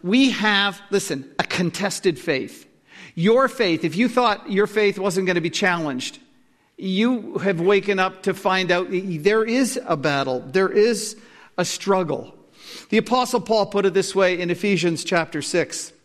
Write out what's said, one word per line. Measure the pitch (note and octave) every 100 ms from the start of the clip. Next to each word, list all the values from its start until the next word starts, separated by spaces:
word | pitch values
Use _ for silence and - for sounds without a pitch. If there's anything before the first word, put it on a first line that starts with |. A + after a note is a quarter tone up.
we | F3 A#3 C4+
have, | G#3 G#3+ G3+ G3+ F#3+ -
listen, | G3+ - C#3+ C3+ -
a |
contested | - - F3+ - G3 - F#3+ E3
faith. | - C3+ A2+ - - _ _ - - -
Your | F3 A#3+ C4
faith, | - G#3 D#3+ E3
if | D#3
you | A#3+
thought | B3 A#3+ G3+ -
your | G3 G#3
faith | G#3 G#3 F#3+
wasn't | G3 F3+ F#3+
gonna | F3
be | E3
challenged, | - G3 F3 D#3 B2+ - - _ _ _ _ _ -
you | F#3+ F#3+ A#3 B3 G3+ -
have | F#3 E3
waken | E3+ G3+ G3 G3
up | F#3 F#3+
to | G3+
find | F3+ G3 F#3 F#3
out | F3+ F#3
there | F#3 F#3+ E3 E3 A3 A3+
is | A#3+ C4 - -
a | D#3+
battle. | D3 C#3 C3+ B2+
There | B2 F3+ F#3+
is | G#3+ G#3+ A3+ - - - - - -
a |
struggle. | F3 - F#3+ G3 E3+ C3 - - _ _ - - -
The | G#3+
Apostle | A3 B3+ B3 B3
Paul | - A3 G3+
put | G3+ G3
it |
this | F3+ F#3+
way | F#3 F#3 F3+
in | F3
Ephesians | E3+ G#3 F#3+ F3 D#3+ -
chapter | F3+ D#3+ D3+
six. | C#3 F3 D3 - - _